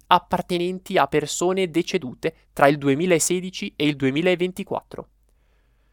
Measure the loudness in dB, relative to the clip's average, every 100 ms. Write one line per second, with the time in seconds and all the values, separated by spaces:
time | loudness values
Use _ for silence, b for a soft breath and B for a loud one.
0 | 2 2 2 -4 -2 -4 -4 -6 -2 0
1 | 2 0 -2 -2 -2 0 0 -2 -2 -2
2 | -4 -8 -8 -8 _ 2 4 4 2 2
3 | 2 2 2 -2 -4 -10 -10 -2 -2 0
4 | 0 0 0 0 -2 -4 -8 -8 -8 -14
5 | -16 _ _ _ _ _ _ _ _